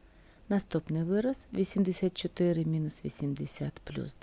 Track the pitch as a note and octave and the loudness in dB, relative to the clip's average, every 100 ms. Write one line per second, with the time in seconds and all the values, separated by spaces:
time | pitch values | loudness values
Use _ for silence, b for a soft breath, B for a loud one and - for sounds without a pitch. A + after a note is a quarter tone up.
0 | b b b b - G3+ - D#3+ - D#3 | b b b b -2 0 2 -2 0 0
1 | E3 G3+ B3+ C4+ - - F#3+ G3 F#3 F3 | 2 2 2 -2 -4 -2 2 2 2 2
2 | F#3 - F3+ - F3 E3 D#3+ D#3+ D3+ - | 0 0 -4 2 4 4 2 0 -2 -4
3 | - - C#3+ C#3+ C#3+ - C#3+ - - C#3+ | -8 -4 -4 -2 -6 -4 -6 -6 -10 -8
4 | C#3+ - | -8 -10